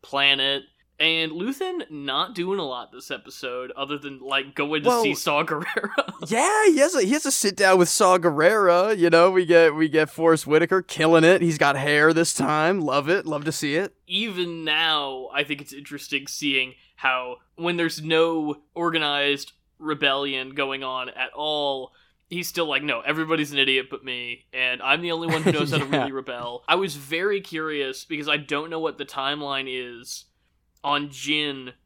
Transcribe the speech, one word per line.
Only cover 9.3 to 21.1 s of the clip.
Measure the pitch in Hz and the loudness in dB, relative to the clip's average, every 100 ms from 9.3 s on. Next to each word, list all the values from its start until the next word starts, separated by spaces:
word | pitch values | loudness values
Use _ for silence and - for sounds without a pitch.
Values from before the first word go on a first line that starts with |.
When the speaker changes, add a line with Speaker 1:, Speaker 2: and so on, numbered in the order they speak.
| 185 | 4
Speaker 2:
get, | 175 170 165 | 6 8 8
we | 151 160 | 4 2
get | 156 151 | 2 0
Forrest | - 165 160 - | 2 4 4 4
Whitaker | 151 165 185 | 2 4 0
killing | 180 - 160 165 | -2 0 6 8
it. | 165 185 | 8 6
He's | 170 151 | 4 2
got | 143 | 2
hair | 139 143 147 151 | 2 2 4 6
this | 165 165 | 4 0
time. | - 143 151 160 196 | 0 0 2 2 0
Love | 151 139 143 | 0 0 2
it. | 190 165 | -2 -2
Love | 147 147 | -6 -6
to | |
see | 151 147 | -4 -2
it. | 151 196 _ _ | -2 -2 _ _
Speaker 1:
Even | 185 226 180 175 165 | -6 -4 -4 -6 -6
now, | 156 151 165 151 143 131 127 | -4 0 0 0 -2 -8 -6
I | 139 | -4
think | 147 143 | -4 -6
it's | 143 | -10
interesting | 139 143 143 - 143 139 | -16 -14 -14 -6 -6 -6
seeing | - 147 135 127 127 _ | -6 -2 -2 -4 -10 _
how | _ 135 127 127 123 _ - | _ 0 0 -4 -12 _ -6
when | 170 175 | -4 -2
there's | 165 160 | -2 -4
no | 156 160 165 165 151 143 _ 170 | -2 2 2 2 -4 -8 _ -4
organized | 170 165 151 143 143 143 - _ _ _ | -2 -2 -2 0 0 -2 -6 _ _ _
rebellion | 156 151 143 135 143 135 131 | -8 -2 0 0 -2 -6 -8
going | 139 135 135 | -6 -4 -4
on | 131 127 | -6 -8
at | 127 | -10